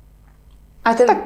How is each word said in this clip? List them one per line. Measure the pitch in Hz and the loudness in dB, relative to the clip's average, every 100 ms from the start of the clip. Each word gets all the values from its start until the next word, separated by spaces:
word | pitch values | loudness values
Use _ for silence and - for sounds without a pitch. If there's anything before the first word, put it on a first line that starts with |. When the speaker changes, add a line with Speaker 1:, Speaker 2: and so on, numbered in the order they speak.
| - - - - - - - - | -20 -20 -20 -20 -20 -20 -20 -8
Speaker 1:
A | 226 233 | -4 0
te, | 247 | 2
Speaker 2:
Tak. | 403 | 0